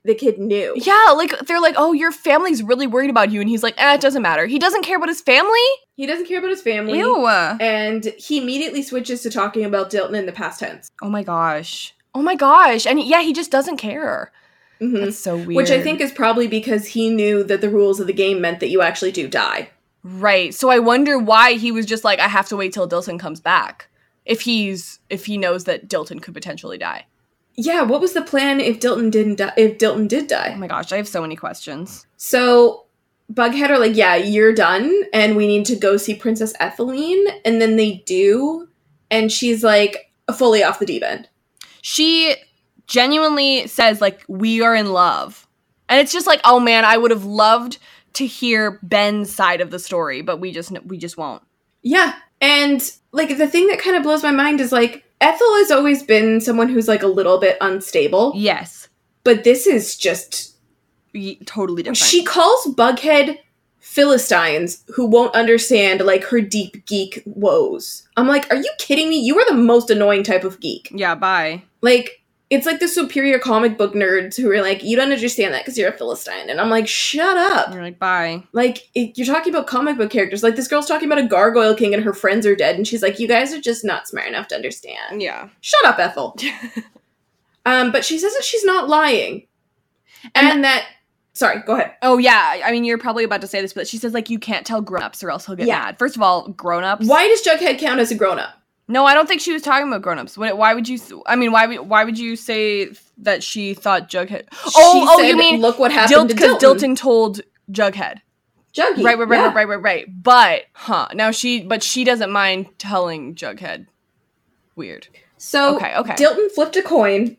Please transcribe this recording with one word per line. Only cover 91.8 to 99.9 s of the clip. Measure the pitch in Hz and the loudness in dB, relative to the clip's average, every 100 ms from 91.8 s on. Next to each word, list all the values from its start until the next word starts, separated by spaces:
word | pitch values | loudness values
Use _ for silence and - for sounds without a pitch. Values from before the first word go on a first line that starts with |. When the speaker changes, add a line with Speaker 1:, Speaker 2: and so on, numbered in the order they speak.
| - - | -2 -2
Speaker 2:
Oh, | 254 247 | 2 4
yeah. | 247 220 165 175 160 | 6 4 4 -2 -2
I | |
mean, | 233 233 | -2 -2
you're | 233 | -4
probably | 247 226 | -4 -4
about | 226 202 | -4 -4
to | 196 | -6
say | 202 | -8
this, | 196 | -8
but | - - | -8 -10
she | 226 | -8
says, | 233 233 | -6 -6
like, | 226 | -6
"You | 226 | -8
can't | 226 196 - | -6 -8 -6
tell | 226 | -8
grown-ups | 202 185 110 - | -6 -8 -8 -12
or | 180 | -10
else | 151 - | -10 -10
he'll | 185 | -6
get | 226 | -2
Speaker 1:
Yeah. | 180 | -2
Speaker 2:
mad." | 113 - | -6 -6
First | 247 226 | -6 0
of | |
all, | 196 180 - | 0 0 -4
grown-ups? | 185 175 170 185 202 220 | -10 -4 -4 -2 -2 2
Speaker 1:
Why | 302 392 | 4 4
does | 440 | 2
Jughead | 370 320 349 269 | 2 0 0 -2
count | 302 254 | -2 -2
as | 233 | -2
a | 220 | -2
grown-up? | 196 170 - - _ _ _ | -2 -2 -8 -14 _ _ _
Speaker 2:
No, | 240 277 | 2 4
I | 285 | 4
don't | 311 | 4
think | 359 | -2
she | 320 | -4
was | 320 | -6
talking | 294 262 | 0 -2
about | 285 | 0